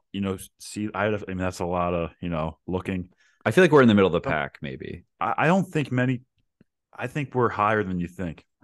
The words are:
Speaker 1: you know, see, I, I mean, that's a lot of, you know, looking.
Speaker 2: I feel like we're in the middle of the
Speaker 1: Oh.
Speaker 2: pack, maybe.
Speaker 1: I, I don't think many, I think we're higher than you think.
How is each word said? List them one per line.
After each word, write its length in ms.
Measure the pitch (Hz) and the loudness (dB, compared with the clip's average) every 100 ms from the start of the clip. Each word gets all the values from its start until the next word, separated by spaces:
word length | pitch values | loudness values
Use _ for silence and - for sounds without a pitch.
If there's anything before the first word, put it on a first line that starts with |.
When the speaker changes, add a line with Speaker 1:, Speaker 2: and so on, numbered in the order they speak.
| _ | _
Speaker 1:
you 80 | 98 | -6
know, 160 | 98 95 - _ | -4 -6 -10 _
see, 300 | - 104 107 | -14 -8 -6
I, 140 | 95 104 | -2 -2
I 100 | 104 92 | -2 -6
mean, 100 | 92 | -4
that's 220 | 92 92 | -4 -4
a 60 | 87 | -4
lot 280 | 90 87 | -2 -2
of, 180 | 87 82 - | -2 -4 -8
you 80 | 87 | -6
know, 280 | 80 80 - - | -4 -6 -8 -8
looking. 420 | 90 98 92 90 _ _ _ 110 | -6 -6 -8 -8 _ _ _ 0
Speaker 2:
I 60 | |
feel 120 | 180 | 4
like 80 | 180 | 6
we're 100 | 147 | 8
in 60 | 120 | 8
the 60 | 104 | 8
middle 180 | 92 | 6
of 80 | 82 | 2
the 40 | - | 0
Speaker 1:
Oh. 40 | |
Speaker 2:
pack, 260 | 78 69 - | -2 -4 -8
maybe. 420 | 71 65 - 87 _ - | -12 -10 -12 -14 _ -6
Speaker 1:
I, 140 | 110 - | -4 0
I 80 | 147 | 2
don't 160 | 190 190 | 2 0
think 260 | 156 131 | -4 -2
many, 300 | 127 127 123 _ _ _ _ _ _ _ | -2 0 -2 _ _ _ _ _ _ _
I 140 | - 123 | -12 -8
think 260 | 151 139 123 | -8 -4 0
we're 140 | 113 | 0
higher 340 | 104 104 107 | 2 2 2
than 160 | 95 90 | 0 -4
you 80 | 85 | -6
think. 380 | - 85 - _ _ | -6 -10 -10 _ _